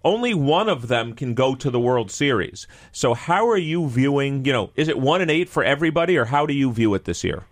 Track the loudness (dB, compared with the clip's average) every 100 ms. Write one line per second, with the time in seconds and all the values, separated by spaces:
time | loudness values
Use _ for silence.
0 | 0 0 0 0 2 2 2 -2 -2 -2
1 | -2 -6 -4 0 0 0 -2 0 2 0
2 | -2 -2 0 0 -2 -8 -20 -20 -20 -2
3 | 0 0 0 0 2 0 0 -2 0 2
4 | 2 2 0 -2 0 0 -2 -2 -2 0
5 | 2 2 2 0 0 0 0 0 0 0
6 | 2 2 2 0 0 0 0 2 2 2
7 | -2 -4 -4 -6 -10